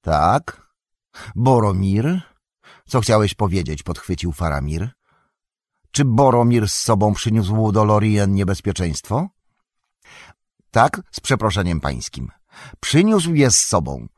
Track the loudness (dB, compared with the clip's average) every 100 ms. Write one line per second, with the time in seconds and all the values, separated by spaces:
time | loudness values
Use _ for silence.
0 | 0 0 2 0 -4 -20 _ _ _ _
1 | _ -20 -14 -2 2 4 2 0 0 0
2 | 0 -4 -6 _ _ _ _ -20 _ -2
3 | 2 2 2 0 -2 -2 -4 -8 -8 -10
4 | -6 -6 -4 -4 -4 -4 -4 -6 -8 -12
5 | _ _ _ _ _ _ _ _ _ 0
6 | 2 4 4 4 4 2 0 -4 0 2
7 | 2 0 0 0 0 0 0 2 2 2
8 | 2 0 2 0 0 -2 -4 -4 -4 -6
9 | -4 -4 -4 _ _ _ _ _ _ _
10 | _ -20 -20 _ _ _ _ 2 2 0
11 | -14 -12 -4 -2 0 -2 -2 -2 -4 -8
12 | -12 -12 -14 _ _ -20 -20 -14 0 2
13 | 4 2 0 2 2 2 0 -2 -2 -10
14 | -14